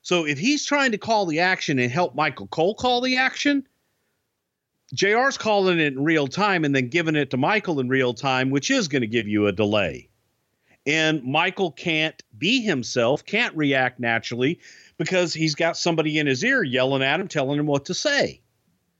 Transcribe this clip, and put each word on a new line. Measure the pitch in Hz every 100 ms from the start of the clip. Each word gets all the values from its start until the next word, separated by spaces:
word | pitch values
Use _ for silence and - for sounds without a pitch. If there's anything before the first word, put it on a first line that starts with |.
So | - 175 151
if | 139
he's | 220 294
trying | - 285 269
to | 208
call | - 220 180
the | 151
action | 180 185 - 135
and | 120
help | 147 175
Michael | 123 151 - 98
Cole | - 170
call | 214 254 247
the | 254 254
action, | 262 - 285 285 269 _ _ _ _ _ _ _ _ _ _ _ _
J | 120 196
R's | 220 269 247
calling | 220 208 190 170
it | 151
in | 131
real | 147 160 139
time | - 208 185
and | 151
then | 139 123
giving | 170 160
it | 151 139
to | 127
Michael | 151 214 202 147
in | 123
real | 131 127
time, | 113 139 127 131
which | 139 -
is | 269 170
gonna | 135 110
give | 120 104
you | 104 104
a |
delay. | 92 104 104 90 - - _ _ _ _ _ _ _ -
And | 160 160 156
Michael | 127 151 180 185 185
can't | - 180 156 160 - _ 104
be | 160 262
himself, | 220 143 110 127 117 147 -
can't | 208 233
react | 156 147 135 127 -
naturally | 120 113 - 120 131 175 - - - -
because | 165 185 175
he's | 156 160
got | 151 165 165
somebody | 175 165 156 156
in | 147
his | 127
ear | 220 269
yelling | 151 127 131 135
at | 135 156
him, | 190
telling | 156 135 147
him | 151
what | 139
to | 139
say. | 180 302 285 - - _ _ _ _ _